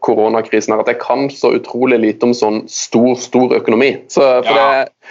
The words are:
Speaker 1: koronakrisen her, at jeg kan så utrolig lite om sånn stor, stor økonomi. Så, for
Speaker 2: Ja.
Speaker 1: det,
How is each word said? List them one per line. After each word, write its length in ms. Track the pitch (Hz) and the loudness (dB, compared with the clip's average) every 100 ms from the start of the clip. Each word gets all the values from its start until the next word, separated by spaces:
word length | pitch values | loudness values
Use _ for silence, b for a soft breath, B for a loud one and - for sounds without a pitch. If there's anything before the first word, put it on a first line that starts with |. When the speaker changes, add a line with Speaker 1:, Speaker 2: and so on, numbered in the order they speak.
Speaker 1:
koronakrisen 720 | - 110 107 113 110 107 101 | -2 0 2 0 -2 -2 0
her, 60 | 110 | -2
at 80 | 113 | 0
jeg 120 | 120 | -2
kan 280 | - 131 139 | -2 -2 -2
så 220 | - - 123 | -2 0 0
utrolig 400 | - 120 127 120 | -4 -4 0 2
lite 240 | 110 104 | 0 0
om 80 | 123 | 0
sånn 300 | 120 107 107 - | 0 0 -2 -6
stor, 460 | - - 117 123 123 | -12 -4 0 2 0
stor 320 | - 123 127 117 | -2 0 2 0
økonomi. 320 | 95 113 135 - - | 0 2 2 0 -4
Så, 140 | - 139 127 120 | 2 2 2 2
for 100 | 143 | 2
Speaker 2:
Ja. 300 | 139 135 135 | 2 0 -2
Speaker 1:
det, 60 | _ B | _ B